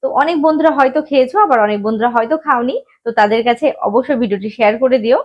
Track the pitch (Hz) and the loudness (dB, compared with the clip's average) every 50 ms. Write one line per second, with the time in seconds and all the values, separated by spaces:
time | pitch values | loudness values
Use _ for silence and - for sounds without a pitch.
0 | - 262 - 247 277 320 349 311 285 320 311 294 - 320 285 277 269 262 262 302 | -4 -2 0 0 0 0 0 0 2 2 2 2 2 0 2 2 0 2 0 -2
1 | 302 - 277 269 254 254 - 403 427 359 277 233 208 208 208 208 202 214 226 214 | -4 0 2 0 0 2 2 0 2 2 4 2 2 0 0 -2 -2 -4 -4 -2
2 | 226 240 233 240 226 233 311 320 320 302 269 240 240 247 349 523 - _ _ _ | -2 0 0 0 0 0 -2 -4 -2 -2 -2 0 0 -4 -4 -6 -10 _ _ _
3 | _ 233 226 - 214 208 214 226 233 240 240 226 302 302 - - - 208 208 240 | _ -6 0 0 2 2 2 0 0 0 -2 0 0 -2 -2 -2 -4 0 0 0
4 | 254 - 294 233 247 208 202 196 190 214 208 - 226 208 220 233 262 254 247 254 | 0 0 -2 -2 -2 -2 -4 -4 -6 -10 -4 0 0 0 2 2 0 0 0 0
5 | 208 226 254 320 587 | 2 0 0 0 0